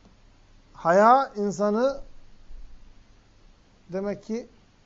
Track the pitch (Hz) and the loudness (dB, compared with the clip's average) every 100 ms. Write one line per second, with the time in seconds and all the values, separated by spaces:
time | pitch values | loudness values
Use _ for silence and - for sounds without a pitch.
0 | - _ _ _ _ - _ - 165 185 | -20 _ _ _ _ -20 _ -4 2 6
1 | 220 262 262 208 202 165 208 214 262 269 | 6 6 2 -4 -6 -2 -2 0 -2 -4
2 | - - - - - - - - - - | -14 -20 -20 -20 -18 -16 -16 -18 -20 -20
3 | _ - _ _ - _ _ _ - 180 | _ -20 _ _ -20 _ _ _ -12 -8
4 | 202 202 - 226 - _ _ _ | -8 -10 -10 -10 -10 _ _ _